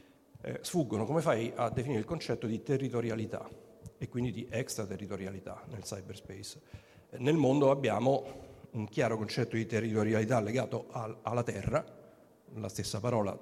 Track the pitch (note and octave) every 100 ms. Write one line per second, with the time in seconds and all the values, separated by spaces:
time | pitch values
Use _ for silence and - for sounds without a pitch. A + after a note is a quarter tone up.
0 | - - _ - - - - F3+ A#2+ G#2
1 | A2 D#3+ D#3 A2+ A#2 - A#2 A#2+ B2 A2+
2 | G#2+ D#3+ - A#2 A#2 A2 - C3+ C3+ A#2
3 | A2+ A2 A2 - - - - - - -
4 | - B2 B2 A2 - A2+ C3 - G2+ F#2+
5 | G2 G2 F#2+ G2 F#2+ G2 - G#2+ - G2
6 | G2 G2 - F#2+ G#2 - - - - -
7 | - B2+ B2 D#3+ C3 C#3+ C3+ C#3 B2 G2+
8 | B2 C#3 - - - - - A2+ G#2 -
9 | A#2+ A2 G#2 - A#2 A2+ A2+ A2 A2+ A2
10 | A2 A2 G#2+ B2 G#2 B2 A2+ A#2 - -
11 | A2 A2+ - A#2+ A#2 G2 G#2 C#3+ - -
12 | - - - _ - A2+ G2+ - G2 G2+
13 | A#2+ A#2 G2+ -